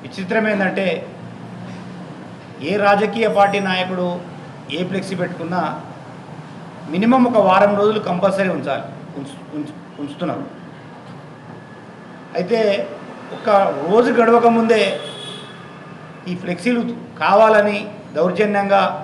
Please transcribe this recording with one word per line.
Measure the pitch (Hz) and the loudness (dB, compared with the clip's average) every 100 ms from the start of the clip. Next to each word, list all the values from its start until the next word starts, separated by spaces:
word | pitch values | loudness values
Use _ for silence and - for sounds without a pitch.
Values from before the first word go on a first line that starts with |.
విచిత్రం | - - 180 226 214 | -14 -10 -2 0 2
ఏంటంటే, | 202 190 190 190 165 - - - - - - - - - - - - - - - - 139 | 0 0 0 -2 -2 -8 -14 -16 -14 -14 -14 -14 -14 -14 -14 -14 -14 -16 -16 -18 -10 -4
ఏ | 202 202 | 2 4
రాజకీయ | 202 208 226 214 196 | 6 4 2 2 6
పార్టీ | 202 202 196 | 4 4 0
నాయకుడు | 185 180 180 180 175 - - - - - 147 | 0 -2 -2 -2 -4 -8 -14 -16 -16 -10 -6
ఏ | 180 | -4
ఫ్లెక్సీ | 190 185 185 | -4 -4 -4
పెట్టుకున్నా | 175 - 165 180 156 - - - - - - - - - - - - | -4 -4 -4 -2 -2 -6 -12 -16 -16 -18 -16 -16 -16 -16 -16 -16 -6
మినిమం | 165 226 262 240 | 0 4 6 6
ఒక | 220 190 | 6 6
వారం | 190 202 202 | 6 6 6
రోజులు | 208 214 - | 2 2 -2
కంపల్సరీ | 175 190 190 190 160 | 0 2 2 0 -2
ఉంచాలి, | 139 127 - - - 143 | -2 -4 -6 -14 -14 -12
ఉంచు-, | 131 - - 147 | -12 -14 -12 -10
ఉంచు-, | 147 - - - | -10 -12 -18 -12
ఉంచుతున్నారు. | 143 143 175 120 - - - - - - - - - - - - - - - - - - - - | -12 -6 -6 -6 -8 -14 -18 -18 -18 -18 -18 -18 -18 -18 -18 -18 -18 -20 -20 -20 -20 -20 -8 -6
అయితే | 180 226 214 202 - - - - - - | 0 2 2 2 -2 -10 -14 -16 -14 -8
ఒక | 233 202 - - 165 | 4 4 4 0 2
రోజు | 214 247 233 | 4 4 4
గడవక | 226 233 233 233 | 6 6 6 4
ముందే | 226 220 196 190 - - - - - - - - - - - - - | 4 4 4 -2 -10 -14 -14 -14 -16 -18 -18 -18 -18 -18 -18 -16 -10
ఈ | 180 | -8
ఫ్లెక్సీలు | 185 175 240 240 233 - - - | -6 -2 0 0 -2 -6 -12 -2
కావాలని | 156 202 220 214 208 202 - - - 139 | 4 8 8 8 4 0 -6 -14 -8 0
దౌర్జన్యంగా | 175 180 208 202 196 196 185 151 | 0 2 2 2 4 4 4 -2